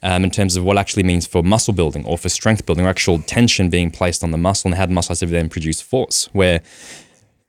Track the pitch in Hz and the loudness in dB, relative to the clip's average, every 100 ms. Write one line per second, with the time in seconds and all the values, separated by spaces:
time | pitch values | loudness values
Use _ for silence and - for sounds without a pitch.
0 | 92 90 92 104 95 90 90 98 98 104 | 0 2 2 0 0 0 2 2 0 0
1 | 92 87 - 90 85 113 - 92 78 73 | 2 0 0 0 2 2 0 0 -2 -2
2 | 65 85 90 - 110 107 - 80 92 92 | -6 -4 -4 -2 0 0 0 0 0 0
3 | - 82 - 117 120 - 90 90 85 - | 0 0 0 2 2 2 2 2 0 -2
4 | 90 85 87 80 90 98 95 90 90 90 | -2 -2 -4 0 0 0 -2 0 0 0
5 | - 85 87 85 80 87 80 78 - 127 | -2 -4 -2 -2 -2 -4 -4 -6 -2 -2
6 | 123 - - 101 90 85 - - - - | -2 -4 -2 2 2 2 -2 -20 -20 -20
7 | - _ _ _ | -20 _ _ _